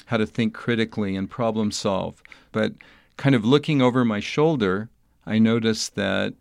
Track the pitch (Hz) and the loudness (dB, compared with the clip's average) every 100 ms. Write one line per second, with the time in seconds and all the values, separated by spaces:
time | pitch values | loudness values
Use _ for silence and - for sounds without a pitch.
0 | - 117 107 - 110 - - 117 110 - | -4 -2 -2 0 -2 -2 -2 0 -2 -2
1 | 101 95 95 - 113 110 104 - 107 95 | -4 -2 -6 -2 -2 0 -2 -2 -2 -2
2 | 87 - _ - _ 110 107 - - - | -4 -10 _ -20 _ -2 -2 -4 -16 -20
3 | _ - 139 131 107 143 135 147 127 127 | _ -2 2 2 4 2 2 2 2 2
4 | 120 104 - - 156 151 101 95 113 _ | 0 -2 -4 0 0 2 0 0 -4 _
5 | _ _ - 110 110 117 113 110 - - | _ _ -2 2 4 4 0 -2 -4 -4
6 | 98 98 98 - | -2 -2 -4 -8